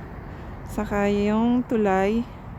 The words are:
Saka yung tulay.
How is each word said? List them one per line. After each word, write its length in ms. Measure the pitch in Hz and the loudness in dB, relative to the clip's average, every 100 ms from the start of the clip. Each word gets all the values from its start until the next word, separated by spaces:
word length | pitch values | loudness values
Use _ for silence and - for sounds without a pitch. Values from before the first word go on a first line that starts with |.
| - - - - - - - | -12 -12 -12 -12 -12 -12 -8
Saka 380 | - 214 202 202 | -6 -2 2 2
yung 560 | 202 208 214 233 247 247 | 4 2 4 4 2 2
tulay. 580 | 233 202 190 196 226 240 - - | 2 4 4 4 0 -2 -8 -14